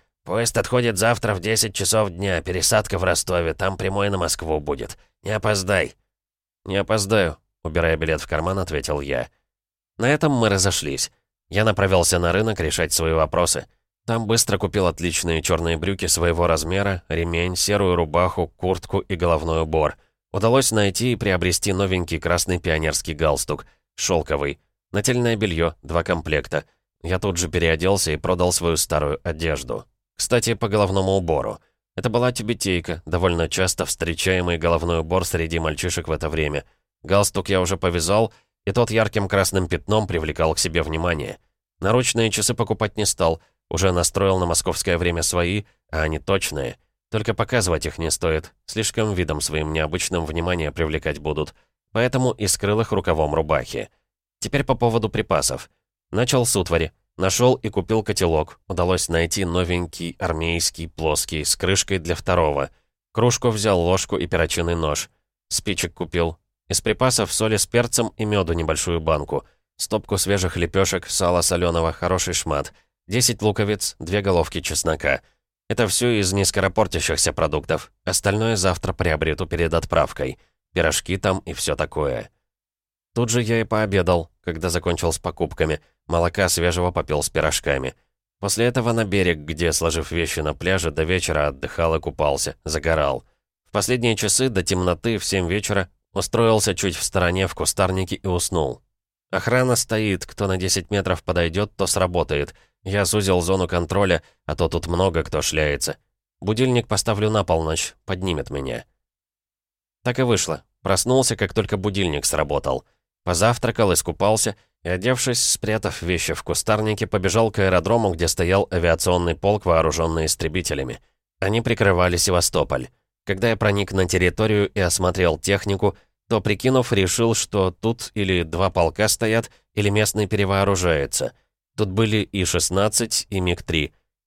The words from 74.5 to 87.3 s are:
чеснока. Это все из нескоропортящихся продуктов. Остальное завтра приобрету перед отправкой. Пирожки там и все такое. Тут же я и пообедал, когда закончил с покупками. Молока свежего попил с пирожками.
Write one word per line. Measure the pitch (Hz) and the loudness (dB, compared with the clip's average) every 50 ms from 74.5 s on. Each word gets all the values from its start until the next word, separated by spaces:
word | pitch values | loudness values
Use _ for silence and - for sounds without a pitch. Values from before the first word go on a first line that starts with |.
| - 85 | -4 -6
чеснока. | 80 - 80 - - 82 80 76 - 71 65 64 - _ _ _ _ _ _ _ _ _ | -6 -4 -4 -2 0 0 -2 0 0 0 0 0 -4 _ _ _ _ _ _ _ _ _
Это | 104 - 117 | 0 0 0
все | 98 - - 123 123 117 107 | 0 2 0 2 2 2 2
из | 98 90 95 | 0 0 0
нескоропортящихся | 101 98 - - 101 92 95 - - 107 90 - 82 - - 78 73 - 82 76 | 0 0 0 0 0 0 0 2 2 0 0 0 -2 -2 -2 0 0 0 -2 0
продуктов. | - 82 78 76 76 71 - 82 78 - - _ _ _ | 0 0 0 0 -2 -2 -2 -2 -2 -2 -10 _ _ _
Остальное | 90 90 - - 104 101 107 113 113 113 | -4 -4 0 0 0 0 2 0 0 0
завтра | 98 90 95 87 - - - - | 2 2 2 0 0 -2 -6 -4
приобрету | - - 87 78 76 78 80 76 - 92 | 0 0 0 2 2 0 -2 0 -2 -4
перед | 82 87 80 85 80 80 | -6 -2 -2 0 2 2
отправкой. | 82 - - - 80 71 - - - 67 65 65 - _ _ _ _ _ _ _ | 0 0 2 2 2 2 0 -2 -6 -6 -6 -6 -10 _ _ _ _ _ _ _
Пирожки | 92 80 80 73 - - - 90 | 0 2 2 2 0 -2 -2 -4
там | 95 - 98 92 95 - | -2 0 0 0 0 -4
и | - - | -8 -8
все | - - - 73 | -6 -4 -4 -2
такое. | 71 78 73 - 76 76 69 64 57 53 - _ _ _ _ _ _ _ _ _ _ _ _ _ _ _ _ _ | -2 -2 -4 -2 -4 -2 -2 -2 -4 -8 -12 _ _ _ _ _ _ _ _ _ _ _ _ _ _ _ _ _
Тут | 120 120 113 | -2 -2 0
же | 117 123 | 0 0
я | 117 107 117 113 | 0 2 0 0
и | 110 | 0
пообедал, | - 110 107 107 104 95 95 87 90 90 85 78 - _ _ _ | 0 0 0 0 2 2 2 4 4 2 2 0 -4 _ _ _
когда | 90 80 76 90 90 | -8 -6 -4 -4 -2
закончил | 82 87 - 90 85 - - 85 80 | -2 -2 0 0 -2 0 0 -2 -2
с | - | -2
покупками. | - 90 80 - 87 76 - - 82 80 78 73 - _ _ _ _ | -6 -8 -2 -2 -4 -4 0 -2 0 0 0 -4 -6 _ _ _ _
Молока | - 85 85 85 85 - - 98 85 | -2 0 2 2 2 2 2 0 2
свежего | - - 85 87 85 90 87 90 | 2 2 0 0 0 2 0 0
попил | 82 87 76 - 76 73 71 | 0 -2 -2 -2 -2 -2 -2
с | |
пирожками. | - | -2